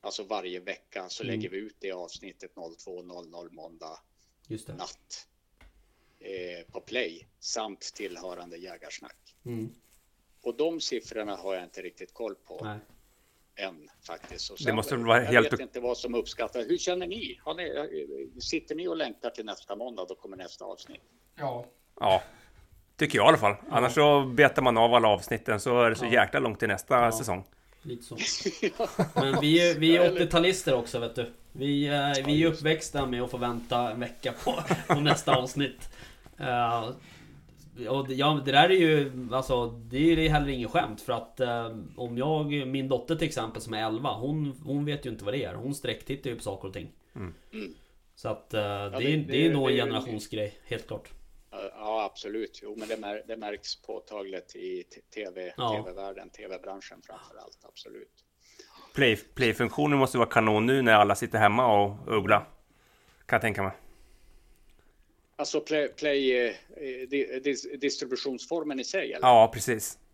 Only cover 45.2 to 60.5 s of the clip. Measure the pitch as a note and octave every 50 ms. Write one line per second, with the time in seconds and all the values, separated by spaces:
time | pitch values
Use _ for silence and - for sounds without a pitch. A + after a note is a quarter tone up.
45.2 | G2+ G2+ G#2+ C#3+ A#2+ F2+ F2 D2+ A#2 C3+ C#3+ C#3 - B2 A2 - - - C3+ C#3+
46.2 | - C#3 A#2 A#2 - G#2+ G2 F#2+ - F#2+ F#2+ - E2 D2+ - _ _ _ _ -
47.2 | G2+ F2+ E2 - _ - - G#3+ G#3+ - - - - _ _ _ _ _ _ -
48.2 | - A2+ A2 - - _ - A2 G#2 G2+ G2+ G2+ G2+ G2+ G2 C3 B2+ C#3 D#3 D#3
49.2 | D3 - - - D#3 E3 D#3 C#3+ C3+ B2+ B2 B2 A#2+ A2+ - A2 - - A2 G#2
50.2 | - - - G#2+ G#2 G#2 - - _ - A#2+ G#2+ - - A2 G#2 - - - -
51.2 | - - - - _ _ - G2+ G2+ G2 - A2 G#2+ G#2+ A2 A2 G#2+ G2 - -
52.2 | - G#2+ G#2 A2 A2 - _ - - G#2+ G#2+ A2+ A2 G#2+ A2+ A2 G#2+ G2+ G#2 G#2+
53.2 | A2 - A2+ A#2 A#2 G#2 G#2 G2 - - - _ _ - A2 G#2 - - G#2+ G#2
54.2 | G2 F#2+ F#2+ F2+ F2+ _ - F#2 F2+ F#2 F#2 F2+ F2 _ - - _ _ - A2
55.2 | G#2 F#2+ F2+ F#2 F#2 F2+ - - - A#2 A2 G#2 - F#2 F2+ G2 G2 G2 G2 G2
56.2 | F#2 F2+ _ - G#2+ F#2+ F#2+ F#2 F2+ F#2+ F#2+ G2 F#2+ - - F2 F2 _ - -
57.2 | - - - - - - - _ _ - _ - - - A2 - - _ _ _
58.2 | _ _ _ _ _ _ _ _ - _ _ - - - - - C#3 B2 A2 G#2
59.2 | - _ _ - B2+ A#2 G#2+ - B2 A2+ - - D3 D3+ C#3+ C#3 C3+ B2+ - B2
60.2 | A#2 A2+ - B2 A2 A2